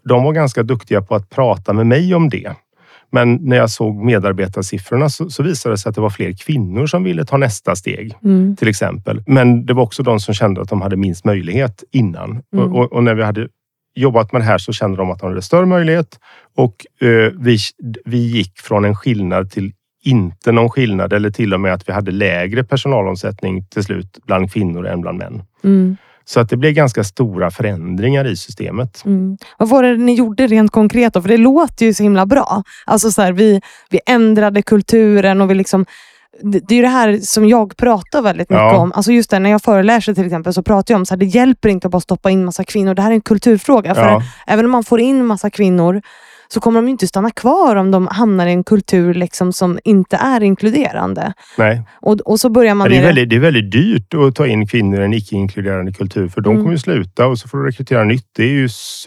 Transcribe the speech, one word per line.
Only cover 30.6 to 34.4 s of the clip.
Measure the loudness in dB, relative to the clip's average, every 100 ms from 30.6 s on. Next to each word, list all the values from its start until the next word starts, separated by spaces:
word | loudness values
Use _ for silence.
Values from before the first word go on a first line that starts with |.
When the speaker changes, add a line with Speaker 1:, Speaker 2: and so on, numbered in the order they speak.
| 4
Speaker 2:
konkret | 4 2 2 0
då? | 0
För | 2
det | 4
låter | 6 4 2 0 0
ju |
så | 2
himla | 2 2 2
bra. | 2 0 -4 -6 -10 -2
Alltså | 0 0
så | 0
här, | 0
vi, | 4 4 2 -2 -18 -4
vi | -2 2
ändrade | 2 4 4